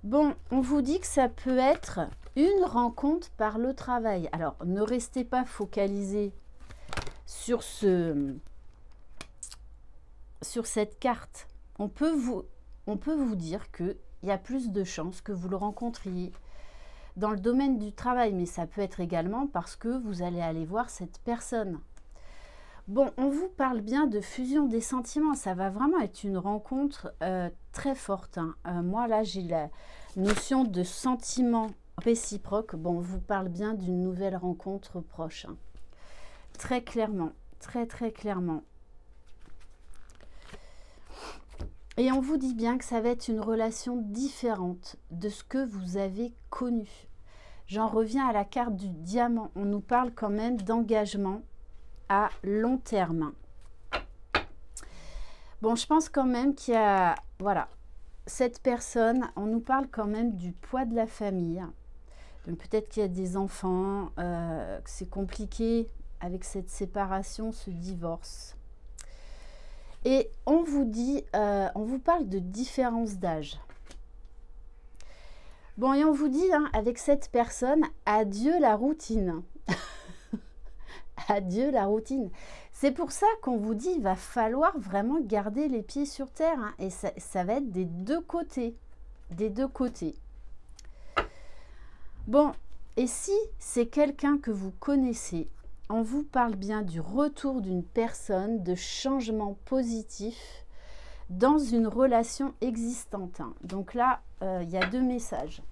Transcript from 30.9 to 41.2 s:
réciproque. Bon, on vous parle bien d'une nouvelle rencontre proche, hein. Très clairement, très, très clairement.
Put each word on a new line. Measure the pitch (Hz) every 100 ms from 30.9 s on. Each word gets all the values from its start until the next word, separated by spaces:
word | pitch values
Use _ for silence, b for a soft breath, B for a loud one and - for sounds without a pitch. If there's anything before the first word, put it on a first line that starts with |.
| - 254 247 - - 247 233 220 - - -
réciproque. | 233 233 - 202 - 202 220
Bon, | 170 170 175
on |
vous | 180 190
parle | - 196 185
bien | 175 208
d'une | 220 180 180
nouvelle | 185 185 196 180
rencontre | 180 175 196 196 - 180
proche, | - - 160 -
hein. | - - - - - B B B B B B -
Très | - 247
clairement, | 240 233 220 196 160 - - -
très, | - 240 233
très | - 226
clairement. | 220 208 190 175 156 - - - - - - - - - - - - - - - - B B B B B B B B B B